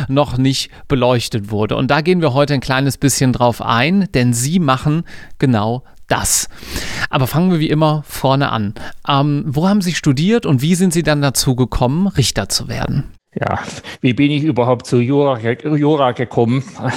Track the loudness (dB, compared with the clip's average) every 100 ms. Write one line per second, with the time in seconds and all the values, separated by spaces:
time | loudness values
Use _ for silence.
0 | -2 0 0 2 0 0 -4 -10 -4 0
1 | 2 2 0 -6 -4 -2 -2 0 0 0
2 | 2 2 2 2 2 0 0 0 0 0
3 | 0 2 2 4 2 0 0 0 2 2
4 | 2 2 2 2 0 0 2 0 0 -2
5 | -4 -12 -14 -2 2 2 0 -4 -8 -14
6 | -4 -4 -2 -2 -4 -10 -10 -8 -6 -6
7 | -2 -2 0 2 2 2 0 2 2 0
8 | -4 -4 0 0 0 -2 -4 -6 -12 -10
9 | -4 0 0 0 -2 0 2 2 0 -2
10 | 0 2 2 2 2 2 2 2 2 2
11 | 0 0 0 0 0 2 0 0 0 2
12 | 0 0 0 0 -2 -4 -4 -4 -2 -2
13 | -4 -10 _ -6 -4 -4 -6 -12 -14 -2
14 | 0 2 2 2 0 2 2 0 0 0
15 | 2 2 2 0 -2 -2 -2 0 2 4
16 | 2 0 -2 0 2 0 -4 -8 -6